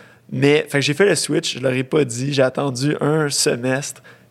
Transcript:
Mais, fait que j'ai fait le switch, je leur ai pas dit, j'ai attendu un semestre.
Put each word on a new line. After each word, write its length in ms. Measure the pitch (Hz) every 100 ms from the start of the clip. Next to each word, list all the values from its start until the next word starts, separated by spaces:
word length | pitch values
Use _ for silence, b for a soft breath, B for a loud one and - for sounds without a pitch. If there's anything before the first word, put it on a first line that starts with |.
| B B -
Mais, 320 | 120 139 151 -
fait 100 | 139
que 40 |
j'ai 120 | 139
fait 120 | 143 202
le 100 | 160
switch, 400 | - 151 - 127
je 40 |
leur 120 | 131
ai 100 | 127
pas 220 | 131 156
dit, 280 | 131 120 135
j'ai 100 | 139
attendu 500 | 131 135 143 123 139 -
un 280 | 147 156 147
semestre. 720 | - - 135 127 131 143 - B B B